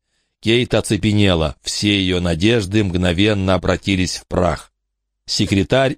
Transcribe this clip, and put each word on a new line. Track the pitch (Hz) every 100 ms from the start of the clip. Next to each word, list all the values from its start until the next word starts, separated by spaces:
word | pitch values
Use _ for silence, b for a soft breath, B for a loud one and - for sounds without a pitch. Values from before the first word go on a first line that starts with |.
| _ _ _ _
Кейт | 107 120 120
оцепенела, | 110 - 104 107 104 101 87 78 -
все | - - 104 101
ее | 92 90
надежды | 87 85 101 120 92 107
мгновенно | 101 90 90 85 104 101 95
обратились | 92 90 87 - 95 90 -
в | -
прах. | 90 87 73 - _ _ _ _ _ -
Секретарь | - 104 98 92 127 131